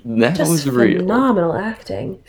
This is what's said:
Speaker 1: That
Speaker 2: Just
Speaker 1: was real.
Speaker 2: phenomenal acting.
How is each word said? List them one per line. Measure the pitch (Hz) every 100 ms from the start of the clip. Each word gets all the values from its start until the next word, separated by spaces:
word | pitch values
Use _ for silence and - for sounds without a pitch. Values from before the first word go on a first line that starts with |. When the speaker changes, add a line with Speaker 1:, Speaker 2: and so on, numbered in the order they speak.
| 117
Speaker 1:
That | 113 117 185
Speaker 2:
Just | 156
Speaker 1:
was | 165 139
real. | 123 113 180
Speaker 2:
phenomenal | 185 240 262 202 170 -
acting. | 214 220 - 95 143 190